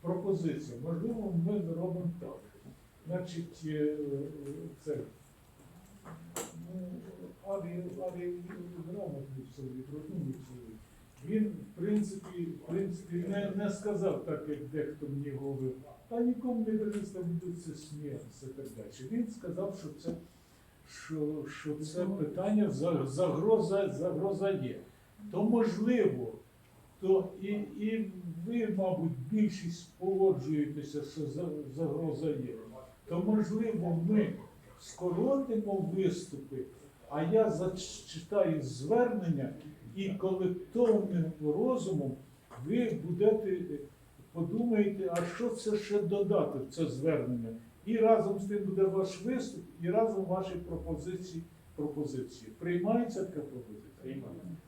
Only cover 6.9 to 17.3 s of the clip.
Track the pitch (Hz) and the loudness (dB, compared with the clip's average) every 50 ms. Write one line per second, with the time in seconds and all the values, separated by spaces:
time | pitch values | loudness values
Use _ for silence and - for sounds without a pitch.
6.9 | 180 - - - - - - - - - - 196 196 196 170 170 170 175 175 - | -10 -12 -12 -14 -16 -16 -16 -16 -16 -14 -6 -4 -4 -4 -4 -4 -6 -6 -6 -6
7.9 | - 196 185 180 175 180 175 175 175 175 175 - 214 185 175 175 165 160 160 165 | -6 -6 -6 -6 -4 -4 -4 -4 -6 -6 -8 -12 -12 -12 -12 -12 -10 -10 -10 -8
8.9 | 180 202 196 165 139 135 - 135 131 131 - - - 143 131 127 123 131 131 139 | -8 -6 -6 -6 -6 -8 -8 -10 -10 -12 -12 -12 -12 -10 -10 -8 -8 -10 -10 -8
9.9 | 147 151 151 156 185 175 143 131 127 - - - 127 123 117 110 110 110 - - | -10 -10 -8 -6 -6 -4 -4 -4 -6 -8 -10 -14 -14 -14 -14 -14 -16 -18 -18 -20
10.9 | - - - - - - - - 214 220 208 202 170 - - - - - 170 208 | -20 -20 -20 -20 -20 -14 -6 0 2 2 2 2 0 -8 -12 -14 -8 -4 0 2
11.9 | 208 214 208 - 190 - - - 180 175 170 160 156 - - - 170 190 196 180 | 2 2 2 0 -4 -8 -10 -10 -6 -6 -6 -6 -6 -10 -6 -4 -2 0 0 -2
12.9 | 170 - - - 170 175 180 196 196 202 - - 185 202 208 196 - - - 208 | -4 -8 -8 -4 -4 -2 -2 0 -2 0 0 -2 -2 0 0 0 -2 0 -2 0
13.9 | 196 175 190 - - - - 165 151 143 151 151 147 139 - 127 147 151 147 143 | 0 2 2 2 2 2 -2 -2 -4 -4 -2 -4 -6 -6 -6 -6 -4 -2 -2 -4
14.9 | - - 147 143 139 139 143 143 135 127 139 139 139 135 131 127 127 - - - | -4 -8 -8 -6 -4 -4 -4 -4 -6 -6 -4 -4 -4 -2 -2 -4 -4 -6 -12 -18
15.9 | - - - - 226 240 240 247 240 214 - 247 240 226 220 214 214 214 208 208 | -20 -20 -10 -4 0 2 2 2 2 0 0 -2 0 0 2 2 2 0 0 0
16.9 | 208 202 180 - - 185 170 170 | -2 -2 -4 -4 -6 -6 -4 -2